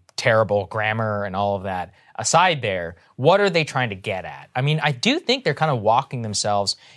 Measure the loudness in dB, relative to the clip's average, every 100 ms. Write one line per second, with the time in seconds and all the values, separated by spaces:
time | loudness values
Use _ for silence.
0 | _ -2 2 4 4 0 -2 -4 -2 -2
1 | -2 -2 -4 -2 -2 -2 -4 -6 -8 _
2 | _ -8 0 4 4 2 -2 -4 -6 -10
3 | _ 0 4 4 4 2 0 0 -2 -4
4 | -6 -6 -8 -14 -8 -2 0 2 0 0
5 | 0 0 0 -2 -2 0 0 0 2 2
6 | 0 -4 -6 -4 0 0 0 -4 -10